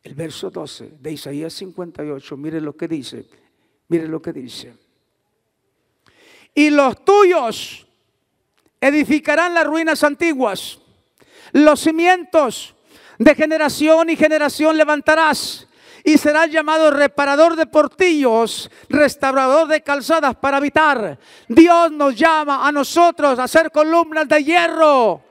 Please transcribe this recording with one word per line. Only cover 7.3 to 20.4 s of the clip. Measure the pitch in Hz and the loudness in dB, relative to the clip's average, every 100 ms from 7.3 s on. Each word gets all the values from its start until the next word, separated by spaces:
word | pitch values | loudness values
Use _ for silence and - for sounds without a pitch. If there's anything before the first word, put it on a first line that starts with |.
| 349 240 208 - - _ _ _ _ _ _ _ _ _ _ | 2 -2 -8 -14 -18 _ _ _ _ _ _ _ _ _ _
edificarán | 269 302 262 294 302 294 349 339 | 0 0 0 -2 0 -2 0 0
las | 302 | -2
ruinas | 320 320 302 | -2 -2 0
antiguas, | 294 285 339 277 240 185 - - _ _ _ _ _ _ - | -2 -2 -4 -2 -4 -4 -14 -20 _ _ _ _ _ _ -4
los | 262 302 294 | 4 4 4
cimientos | 320 320 339 370 320 320 269 - - _ _ _ - _ | 0 0 2 0 0 -2 -2 -6 -16 _ _ _ -20 _
de | 226 | 4
generación | 285 302 311 302 - 302 320 330 | 4 0 0 -2 0 2 2 2
y | 330 | 0
generación | 311 311 294 - 311 311 | 0 2 -2 0 0 2
levantarás, | 302 294 - 311 311 285 - - - _ _ - | 0 0 0 2 0 -2 -8 -14 -20 _ _ -6
y | - 302 | 2 2
serás | 294 302 330 | 2 0 0
llamado | 311 302 320 311 | -2 -2 2 2
reparador | 285 285 285 277 285 330 320 | 2 0 0 -2 2 2 2
de | 320 | 0
portillos, | 302 294 - 370 311 262 226 226 - - - _ | 0 0 0 0 2 0 0 -2 -6 -16 -20 _
restaurador | 294 285 - 269 269 262 285 311 | 0 0 0 -2 0 2 0 0
de | 302 | -2
calzadas | 302 285 233 330 285 | -2 -6 -2 0 0
para | - | -2